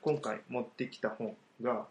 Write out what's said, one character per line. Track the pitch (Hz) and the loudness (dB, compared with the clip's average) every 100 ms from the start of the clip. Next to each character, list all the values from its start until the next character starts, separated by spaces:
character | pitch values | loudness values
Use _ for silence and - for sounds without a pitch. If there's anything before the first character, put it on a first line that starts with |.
今 | - 147 | 4 2
回 | 113 107 - | 2 -4 -2
持 | 123 | -2
っ | 117 | -2
て | - 123 | -2 -4
き | - | 0
た | 110 | 0
本 | - 113 - - _ | 0 -4 -6 -16 _
が、 | 120 113 104 | 0 0 -2